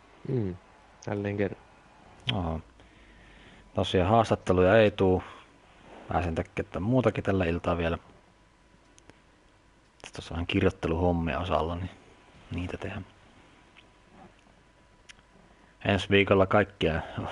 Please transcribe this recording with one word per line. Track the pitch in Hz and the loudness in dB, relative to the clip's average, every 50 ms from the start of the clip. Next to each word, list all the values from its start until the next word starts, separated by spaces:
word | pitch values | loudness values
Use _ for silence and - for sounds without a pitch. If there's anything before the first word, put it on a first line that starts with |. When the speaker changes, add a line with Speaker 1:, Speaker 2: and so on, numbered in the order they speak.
| _ - - - - - | _ -20 -20 -16 -10 -6
Speaker 1:
Mm, | 139 123 107 95 87 90 - - - - - - - - - | -4 -4 -4 -4 -6 -10 -16 -20 -20 -20 -20 -20 -20 -14 -10
jälleen | - 104 101 101 101 101 | -8 -6 -4 -4 -4 -2
kerran. | 104 101 92 - - - - - - - - - - - - - - - - | -2 -2 -4 -4 -8 -20 -20 -20 -20 -20 -20 -20 -20 -20 -20 -20 -12 -6 -4
Speaker 2:
Joo. | 120 101 85 82 80 80 - - - - - - - - - - - - - - - - - - - - - - - | -4 -2 -2 -4 -4 -6 -8 -14 -20 -20 -20 -20 -20 -20 -20 -20 -20 -20 -20 -20 -20 -20 -20 -20 -20 -20 -20 -8 -4
Tosiaan | 101 95 - - 95 87 92 | -4 -2 0 2 2 2 4
haastatteluja | 110 117 110 - 107 - - - 92 90 90 90 104 113 | 4 4 4 2 0 -2 0 0 2 4 4 6 6 6
ei | 110 104 | 6 4
tuu. | 98 - 98 92 92 90 - - - - - - - _ _ - - - - - - - - - | 2 2 2 2 2 2 -2 -6 -16 -20 -20 -20 -20 _ _ -20 -20 -20 -20 -20 -20 -16 -8 -4
Pääsen | - 90 87 85 80 | -2 -2 -2 -2 -2
tekemään | 80 - - - - - - - 82 | -4 -6 -6 -6 -10 -8 -8 -6 -6
muutakin | 87 110 127 131 117 113 - - - | -2 0 2 2 2 2 0 0 -2
tällä | - 98 95 92 | 0 0 0 0
iltaa | 82 85 85 - - 87 85 | 0 -2 -2 -2 -4 -2 -2
vielä. | 85 82 85 82 - - - - _ _ _ _ _ _ _ _ _ _ _ _ _ _ _ _ _ - - _ _ _ _ _ _ _ _ _ _ _ _ _ _ _ | -2 -2 -4 -4 -8 -12 -20 -20 _ _ _ _ _ _ _ _ _ _ _ _ _ _ _ _ _ -20 -20 _ _ _ _ _ _ _ _ _ _ _ _ _ _ _
Sitten | _ _ - - | _ _ -20 -18
tuossa | - - - - - | -16 -14 -12 -10 -8
on | 85 85 | -6 -4
kirjoitteluhommia | - - 98 95 90 - - - 82 82 85 90 90 87 85 82 82 69 67 | -2 0 2 2 2 0 0 -2 -2 0 2 2 2 2 2 0 -2 -2 -4
osalla, | - 90 78 78 78 82 85 | -2 0 0 0 0 -2 -4
niin | 87 92 90 - - - - - _ _ _ - - - - | -6 -8 -10 -12 -16 -20 -20 -20 _ _ _ -20 -20 -14 -10
niitä | - 87 90 90 - | -8 -8 -8 -8 -8
tehdään. | - - 95 95 101 95 - - _ - - _ - - - _ - - _ _ - - _ _ _ _ _ - - - - _ _ _ _ _ _ _ _ _ _ _ _ _ _ _ - - _ _ _ _ - - - _ _ _ _ _ - - | -8 -10 -10 -10 -10 -14 -16 -20 _ -20 -20 _ -20 -20 -20 _ -20 -20 _ _ -20 -20 _ _ _ _ _ -20 -20 -20 -20 _ _ _ _ _ _ _ _ _ _ _ _ _ _ _ -20 -20 _ _ _ _ -20 -20 -20 _ _ _ _ _ -6 -2
Ensi | 104 101 95 - - | 0 0 0 0 2
viikolla | 101 98 98 95 101 98 92 | 4 4 4 6 4 4 4
kaikkia | 95 - 107 101 - - - - 82 78 80 - - - - 101 - | 4 4 2 2 0 -2 -2 0 0 0 -2 -4 -8 -10 -10 -8 -4